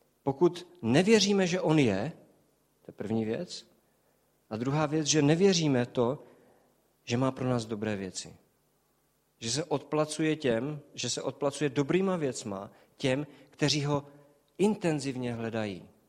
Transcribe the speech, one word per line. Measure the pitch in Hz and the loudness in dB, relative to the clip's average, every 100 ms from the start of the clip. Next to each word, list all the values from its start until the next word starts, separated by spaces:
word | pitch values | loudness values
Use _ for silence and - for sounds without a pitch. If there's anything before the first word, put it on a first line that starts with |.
| _ _ | _ _
pokud | 139 - 175 175 - - | -4 2 2 2 -16 -6
nevěříme, | 113 139 185 214 196 202 175 | 2 4 6 4 4 2 2
že | 185 | 0
on | 170 156 | 2 4
je, | 120 95 139 - - _ _ _ _ _ | 4 2 -4 -8 -20 _ _ _ _ _
to | - | -20
je | |
první | - 104 113 110 | -12 -4 -2 -2
věc, | 131 180 - - _ _ _ _ _ _ _ - | -6 -8 -14 -18 _ _ _ _ _ _ _ -12
a | 110 | -6
druhá | 131 151 147 | -2 0 0
věc, | 156 143 | 0 2
že | 156 | 4
nevěříme | 143 165 196 170 151 127 120 | 4 6 4 4 2 2 0
to, | 127 120 143 - - _ _ _ _ _ _ | 2 0 0 -10 -20 _ _ _ _ _ _
že | - 120 | -4 0
má | 131 | 0
pro | 131 127 | -2 -2
nás | 120 110 | -2 -4
dobré | 107 107 98 | -4 -4 -4
věci. | 92 - 80 - _ _ _ _ _ _ _ _ _ _ | -6 -10 -14 -20 _ _ _ _ _ _ _ _ _ _
Že | 113 | -6
se | 135 | -4
odplacuje | 156 139 - 151 151 - 156 151 | -2 -4 -2 -2 -2 0 -2 0
těm, | 131 113 143 147 - | 0 0 -2 -8 -14
že | - 120 | -8 -6
se | - | -4
odplacuje | 135 - 143 - 147 | -6 -4 -4 -2 -2
dobrýma | 127 139 175 190 180 | 0 2 2 2 0
věcma | 139 120 110 98 101 - _ - | -4 -6 -8 -10 -12 -18 _ -4
těm, | 135 135 147 - - | -2 0 -4 -14 -20
kteří | - 147 147 143 | -2 0 0 0
ho | 143 139 - - _ _ - | -2 -4 -20 -20 _ _ 0
intenzivně | 208 208 170 147 135 123 123 | 0 2 0 -2 -4 -4 -6
hledají. | 117 113 113 104 87 82 _ | -4 -6 -4 -6 -8 -16 _